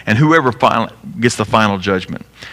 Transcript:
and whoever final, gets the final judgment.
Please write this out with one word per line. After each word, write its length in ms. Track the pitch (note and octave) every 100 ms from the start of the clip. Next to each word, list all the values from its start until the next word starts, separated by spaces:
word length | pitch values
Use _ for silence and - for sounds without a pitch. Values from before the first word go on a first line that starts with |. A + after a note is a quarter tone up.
| -
and 120 | A2
whoever 340 | D#3 D#3+ B2+
final, 400 | - B2 A#2 A2 - - -
gets 180 | A#2 -
the 80 | G#2
final 340 | A2+ G#2+ G2
judgment. 460 | F#2+ F#2+ - E2 - - -